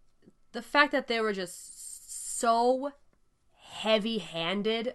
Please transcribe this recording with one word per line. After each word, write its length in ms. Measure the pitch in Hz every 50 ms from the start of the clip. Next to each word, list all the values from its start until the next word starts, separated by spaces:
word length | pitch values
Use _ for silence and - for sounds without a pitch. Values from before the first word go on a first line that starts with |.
| _ _ _ _ _ - - _ _ _
the 100 | - 240
fact 300 | 233 - - 285 294 285
that 160 | - 269 - -
they 140 | 233 226
were 100 | 220 214
just 1040 | 202 190 185 175 - - - - - - - - - - - - - - - - - -
so 500 | - 233 226 233 240 247 262 262 269 285 277 _ _ _ _ _ _ _ _ _ _ _ _ _ - - -
heavy-handed 1160 | - - 214 220 220 196 226 226 214 170 - 165 165 165 170 190 208 196 214 226 233 226 254 -